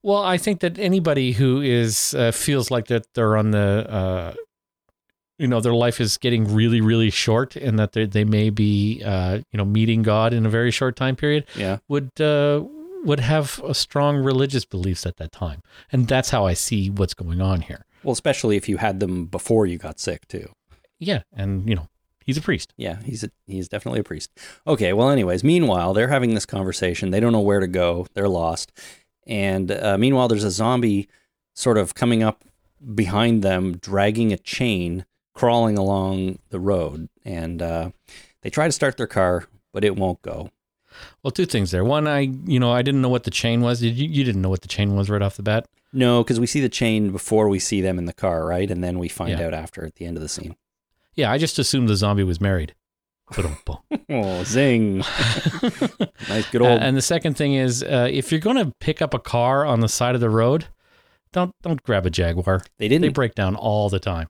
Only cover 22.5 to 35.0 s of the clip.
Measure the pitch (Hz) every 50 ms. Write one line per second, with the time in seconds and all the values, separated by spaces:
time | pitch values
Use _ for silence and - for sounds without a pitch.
22.5 | 160 - - _ _ - 113 92 82 98 113 - 123 110 107 - _ _ _ -
23.5 | 98 95 90 85 - 101 - 123 123 113 104 - 82 76 - - _ _ - -
24.5 | - _ _ - 156 110 107 90 95 104 123 135 143 135 101 90 87 92 98 147
25.5 | 170 180 165 123 95 90 85 90 95 104 117 127 147 135 123 117 110 104 - -
26.5 | - 101 95 95 87 - - 90 87 - - 95 92 104 113 120 117 110 101 101
27.5 | 101 101 95 90 90 92 87 87 87 85 90 - _ 101 98 101 92 87 82 82
28.5 | 82 - - - _ - - - - _ _ _ _ _ _ - 113 104 98 98
29.5 | 95 95 95 90 101 - - 107 98 95 113 135 139 127 127 120 113 104 104 104
30.5 | 92 98 110 117 127 123 117 110 101 98 101 _ _ _ _ _ _ _ _ _
31.5 | _ - - 131 117 107 95 82 - - 127 120 117 110 110 110 - _ _ _
32.5 | _ _ _ _ _ _ 143 127 107 104 107 87 104 104 113 117 117 110 98 98
33.5 | 95 92 92 92 85 90 - - 98 98 98 104 110 113 117 110 98 - _ -
34.5 | - - 127 120 107 92 87 85 85 92